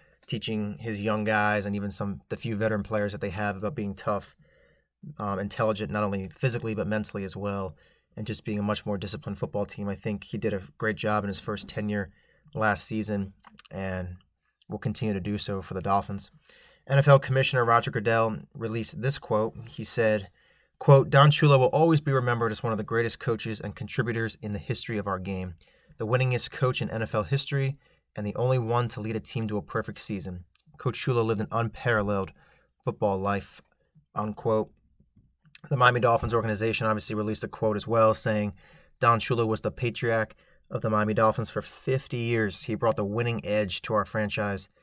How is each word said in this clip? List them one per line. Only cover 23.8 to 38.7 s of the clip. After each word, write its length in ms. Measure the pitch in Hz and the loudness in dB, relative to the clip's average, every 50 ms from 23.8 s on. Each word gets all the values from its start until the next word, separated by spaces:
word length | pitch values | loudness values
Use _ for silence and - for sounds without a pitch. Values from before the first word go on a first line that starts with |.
| 110 101 - - 117 120 113 113 113 107 - - | -10 -4 -4 -2 -2 -2 -2 -2 -2 -4 -6 -8
in 120 | - 104 101 | -8 -8 -6
the 60 | 98 | -6
history 380 | - - 117 - - - 113 | -6 -6 -6 -6 -6 -6 -6
of 80 | 104 98 | -4 -4
our 140 | 101 95 92 | -4 -4 -4
game, 340 | 90 98 95 92 92 90 87 - _ _ _ _ _ - - - | -4 -6 -6 -6 -6 -8 -10 -14 _ _ _ _ _ -20 -10 -6
the 80 | 113 | -2
winningest 420 | 107 123 127 131 127 127 117 - - | 0 2 2 2 2 0 0 -2 -4
coach 320 | - - 135 127 127 - | -2 0 0 0 0 -2
in 80 | 117 104 | -4 -4
N 140 | - 113 110 | -4 -4 -4
F 100 | - - | -2 -2
L 100 | 110 101 | -2 0
history, 540 | - 135 139 - - 143 139 135 135 139 - _ _ _ _ _ _ _ | 0 -2 -2 -2 -2 -2 -2 -2 -2 -4 -8 _ _ _ _ _ _ _
and 100 | - 104 | -6 -6
the 100 | 104 - | -4 -2
only 220 | - 120 127 131 131 | 0 2 2 2 2
one 280 | 113 113 117 120 120 | 2 2 0 0 0
to 140 | 113 - - | -2 -4 -6
lead 140 | 104 110 110 | -6 -4 -4
a 40 | 107 | -6
team 280 | - - - 117 113 | -6 -6 -4 -4 -2
to 100 | 104 107 | -2 -2
a 40 | 101 | -4
perfect 380 | - - - 113 107 - 104 - | -4 -4 -4 -4 -4 -6 -10 -10
season. 460 | - - 107 95 80 92 90 90 87 - _ _ _ _ - | -8 -6 -6 -6 -6 -8 -10 -12 -14 -16 _ _ _ _ -18
Coach 200 | - - 123 113 | -6 -6 -4 -4
Shula 260 | - - 139 127 120 113 | -2 -2 0 2 2 2
lived 180 | 113 113 101 | 2 0 -2
an 60 | 110 - | -2 -2
unparalleled 800 | - 101 113 110 - - - 123 117 107 101 101 101 98 95 87 - _ _ _ _ _ _ _ _ _ _ | -2 -2 -2 -2 -4 -2 0 2 2 2 2 2 0 -2 -2 -4 -8 _ _ _ _ _ _ _ _ _ _
football 340 | 127 107 - 110 104 98 | -6 -2 0 0 0 0
life," 440 | 95 95 101 101 98 95 - - - - _ _ _ _ _ _ - _ _ - | 0 0 0 -2 -2 -4 -8 -16 -20 -20 _ _ _ _ _ _ -20 _ _ -6
unquote. 560 | - 104 107 104 - - 117 110 110 107 - _ _ _ _ _ _ _ _ _ _ _ _ _ _ _ _ - - - - | -6 -4 -4 -6 -4 0 2 2 2 0 -2 _ _ _ _ _ _ _ _ _ _ _ _ _ _ _ _ -18 -18 -4 -2
The 80 | 147 | 2
Miami 220 | 123 127 123 123 120 | 6 6 6 6 6
Dolphins 340 | 113 120 117 113 - 113 113 | 4 4 4 4 2 2 2
organization 540 | 117 107 113 107 98 110 113 107 - 113 | 2 2 0 0 0 0 0 0 0 0
obviously 280 | 110 107 104 - - 110 | 0 0 0 -2 -2 -2
released 280 | 107 107 107 107 - - | -2 -2 -2 -4 -4 -6
a 40 | |
quote 300 | 104 - - 113 110 107 | -8 -4 -2 0 0 0
as 100 | 104 - | 0 -2
well, 260 | 107 113 113 110 110 107 | 2 4 6 6 6 4
saying, 400 | - - 113 107 107 104 101 - - - - | 2 0 0 0 0 0 -2 -4 -8 -16 -20